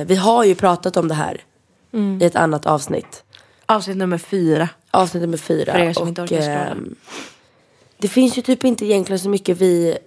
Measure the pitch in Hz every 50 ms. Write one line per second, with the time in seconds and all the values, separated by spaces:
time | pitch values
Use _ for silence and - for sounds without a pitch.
0 | 147 170 190 190 185 220 233 240 226 196 180 180 208 185 175 170 - 185 - 180
1 | 165 160 160 151 151 147 - - - _ _ _ _ _ _ _ _ _ - 220
2 | 208 196 190 190 175 170 - - 165 160 156 147 - 160 156 147 143 - 151 -
3 | - - - - _ _ _ - _ _ _ _ _ - 220 208 180 190 190 190
4 | 190 180 175 170 - - 196 196 170 160 156 156 165 170 - _ _ _ - 185
5 | 185 170 175 170 170 170 165 156 - - 165 151 151 - - 180 170 165 170 180
6 | 170 170 170 175 175 170 170 160 151 147 147 143 143 143 151 - - - - -
7 | _ - - - - - - _ _ _ _ _ _ _ _ _ _ _ _ -
8 | 208 190 - 254 262 240 240 254 233 - 254 247 - 254 233 - 214 208 208 196
9 | 180 175 190 185 185 196 202 190 - - 175 175 190 185 175 170 170 165 - -
10 | -